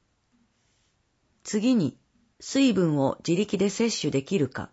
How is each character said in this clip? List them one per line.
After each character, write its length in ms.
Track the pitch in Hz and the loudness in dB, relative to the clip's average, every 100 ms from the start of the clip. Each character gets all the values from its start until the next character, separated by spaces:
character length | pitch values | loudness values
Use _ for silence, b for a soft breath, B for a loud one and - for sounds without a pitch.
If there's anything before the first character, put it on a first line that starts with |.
| _ _ _ _ _ _ _ _ _ _ _ _ _ _ | _ _ _ _ _ _ _ _ _ _ _ _ _ _
次 320 | - 214 226 247 | -6 -2 2 2
に、 220 | 151 - _ _ _ _ | 0 -4 _ _ _ _
水 320 | - 269 269 | -4 2 2
分 260 | 196 170 147 | 4 2 2
を 180 | 135 - - | 0 -2 -2
自 100 | 170 | -2
力 200 | 208 196 | 0 -2
で 120 | 196 | -2
摂 320 | - 226 - | 0 -2 -2
取 100 | 151 | -4
で 120 | 135 | -4
き 160 | 135 190 | -2 -2
る 80 | 139 | -2
か。 240 | - - | -4 -14